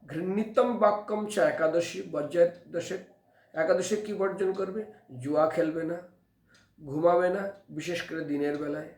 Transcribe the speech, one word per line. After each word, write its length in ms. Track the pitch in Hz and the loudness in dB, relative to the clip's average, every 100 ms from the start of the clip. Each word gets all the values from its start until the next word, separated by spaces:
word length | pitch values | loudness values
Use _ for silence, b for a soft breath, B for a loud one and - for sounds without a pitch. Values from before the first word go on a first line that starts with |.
| - | -8
ঘৃণিতম 680 | 151 180 202 220 - 247 220 | -6 -2 -2 0 2 2 4
বাক্যম 480 | 208 208 - 214 208 | 4 2 -2 -4 -2
চ 120 | 196 | 2
একাদশী 640 | 156 151 160 165 170 185 | 2 4 2 2 -2 -6
বর্জয়েত 500 | - 156 147 170 170 - - | -6 -6 -2 4 4 2 -8
দশে। 300 | 170 170 190 - _ _ b b | -8 -6 -8 -10 _ _ b b
একাদশী 440 | 160 160 180 180 208 | -2 2 2 2 -2
কি 180 | 214 | -2
বর্জন 380 | 196 190 190 190 | -2 -2 0 -2
করবে? 320 | 190 190 196 214 B _ 127 | -2 -4 -6 -8 B _ -10
জুয়া 260 | 131 151 160 | -2 2 2
খেলবে 380 | 175 160 165 | 2 0 0
না, 120 | 160 175 180 _ _ _ _ b b _ | -4 -6 -10 _ _ _ _ b b _
ঘুমাবে 440 | 147 143 170 175 180 | -8 2 6 6 4
না, 220 | 190 196 - _ | 2 -4 -10 _
বিশেষ 320 | 151 160 170 | -10 -6 -6
করে 220 | 170 160 | -6 -8
দিনের 340 | 156 143 143 147 | -4 -2 0 -2
বেলায় 300 | 147 147 160 | -4 -6 -8